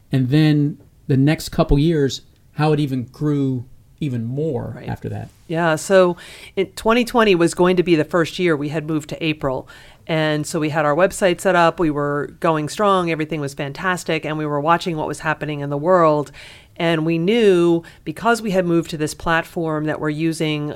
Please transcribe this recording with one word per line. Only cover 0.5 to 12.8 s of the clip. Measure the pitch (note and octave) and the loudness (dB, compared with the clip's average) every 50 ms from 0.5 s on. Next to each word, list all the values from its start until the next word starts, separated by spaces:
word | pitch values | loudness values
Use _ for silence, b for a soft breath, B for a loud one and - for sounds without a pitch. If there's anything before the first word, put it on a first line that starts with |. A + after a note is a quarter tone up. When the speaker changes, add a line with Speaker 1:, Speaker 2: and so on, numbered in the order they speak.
| D3+ D3 C#3+ D3 - - - _ _ _ _ | 4 4 2 0 -2 -6 -14 _ _ _ _
Speaker 1:
the | - C#3 C3 | 0 2 4
next | C3+ D3 D#3+ - - - | 4 4 2 0 -4 -2
couple | - - D#3 - - C#3 | 0 0 2 4 4 4
years, | D3 E3+ E3+ D3 C#3 B2+ - - - - _ _ _ _ | 4 4 2 2 0 0 -2 -6 -12 -18 _ _ _ _
how | _ - D3+ D#3 | _ 0 2 2
it | D3+ D3 | 2 2
even | D3+ C3 C3+ B2+ A#2 | 0 -2 -2 -4 -6
grew | C3 - - D3 D3+ D3 C#3+ C#3 C3+ C3 B2 A#2 - - - - _ _ - | -8 -8 -4 -2 0 0 0 0 0 -2 -4 -6 -12 -18 -20 -20 _ _ -8
even | D#3+ C#3 B2 A#2 A2+ | -6 -4 -4 -4 -4
more | A#2 B2+ C#3+ D#3 E3 C3 A2+ A2+ A2+ A2 | -4 -4 -4 -4 -2 -4 -4 -6 -8 -10
Speaker 2:
Right. | - - B2 | -10 -10 -10
Speaker 1:
after | A#2+ - - A2 | -8 -8 -8 -8
that. | G#2 G#2+ A2 - - _ - - | -8 -10 -12 -14 -16 _ -12 -6
Speaker 2:
Yeah, | E3 E3 E3+ E3 D#3 | -4 0 0 0 0
so | D#3 - - G3 F#3+ F#3 F3 F3 B B B B B B B B | 0 0 4 4 6 6 4 2 B B B B B B B B
in | G3 F#3 - | -4 -4 -4
twenty | - - - G#3+ A3+ B3 A#3+ | -6 -4 0 2 2 2 2
twenty | A#3+ - A#3+ A3 G#3 F#3 | 2 2 2 4 4 4
was | E3 E3+ D#3+ - | 4 2 2 2
going | - F3 F3+ F#3 | 2 2 2 2
to | F3 | 2
be | E3 F3 E3+ | 2 2 2
the | D3+ D3 | 2 2
first | - - F3 D#3+ - - - | 0 0 0 0 -2 -2 -2
year | F3+ E3+ D#3 | 0 0 0
we | C#3 D3 D3+ | -2 -4 -6
had | D3+ D#3+ D3+ | -6 -6 -4
moved | D#3 D#3+ D3+ - - | -4 -4 -6 -6 -8
to | - - E3 | -8 -6 -4
April. | D#3+ D3+ D3+ D3 C3+ C3 C3 - B B B B B B B B | -4 -4 -4 -4 -4 -4 -6 -8 B B B B B B B B
And | - E3 D#3 D#3 D#3 D3+ D3+ D3+ | -4 -2 0 0 0 0 -2 -2
so | - - E3 | -4 -2 -2
we | D#3 D#3 | -2 -2
had | C#3+ E3 D3 | 0 0 0
our | D3 C#3+ | 2 2
website | E3 F#3 G3 - - G#3 F3+ F3 - | 4 2 2 2 2 0 0 0 0
set | - G3 F3+ | 0 2 4
up, | F3 E3+ E3 - - | 4 4 4 2 2
we | F3 D#3 | 0 0
were | C#3+ D3 C#3+ D3 C#3+ D3 C#3 - - - | 0 0 -2 -2 -2 -4 -4 -6 -6 -2
going | - E3+ D#3+ D3+ D3+ C#3+ | 0 0 0 0 -2 -4
strong, | - - | -4 0